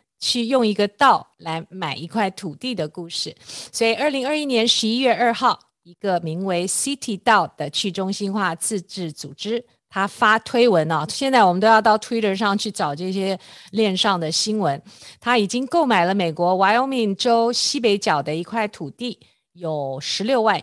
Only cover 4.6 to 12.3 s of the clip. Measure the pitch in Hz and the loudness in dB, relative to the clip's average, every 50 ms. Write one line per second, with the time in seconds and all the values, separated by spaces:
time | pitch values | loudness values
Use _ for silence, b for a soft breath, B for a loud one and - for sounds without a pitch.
4.6 | 226 240 - - 226 220 226 247 269 247 208 170 247 233 226 - 262 240 - - | 2 2 2 0 0 0 0 2 2 2 2 2 2 0 0 0 0 0 0 -2
5.6 | _ _ _ _ _ 175 175 _ - 202 180 170 170 160 160 175 190 196 180 175 | _ _ _ _ _ -20 -14 _ -2 -2 -2 -2 -2 -4 -6 -4 -2 -2 -2 -2
6.6 | 175 196 - - - 269 277 - - - 202 185 - - 220 196 165 139 - - | -2 -2 -2 -4 -2 -4 -4 -4 -6 -6 -6 -2 2 4 4 4 4 0 -4 -8
7.6 | 147 - - - - 202 160 196 190 190 196 - 202 196 196 214 196 175 165 - | -8 -6 -4 -4 -4 -4 -2 -4 -4 -4 -4 -4 -4 -4 -2 -2 -2 -2 -2 -4
8.6 | - - 220 190 170 - - 196 175 160 143 - - 139 143 - - 208 233 240 | -4 -4 -4 -4 -6 -8 -10 -8 -8 -8 -8 -10 -14 -14 -14 -10 -8 -6 -6 -6
9.6 | 247 _ _ _ _ _ - 196 196 196 - - 233 214 220 226 - - - 233 | -8 _ _ _ _ _ -4 -4 -2 -2 0 2 4 4 4 4 0 0 2 4
10.6 | 247 240 196 165 156 160 160 151 151 - - - 277 269 262 247 208 180 175 185 | 4 6 4 4 2 2 0 -2 -2 -4 -6 -4 0 4 6 6 6 6 6 4
11.6 | 208 220 226 220 214 220 214 214 - - 240 226 214 202 | 6 6 6 6 6 4 4 2 0 -2 -2 0 0 0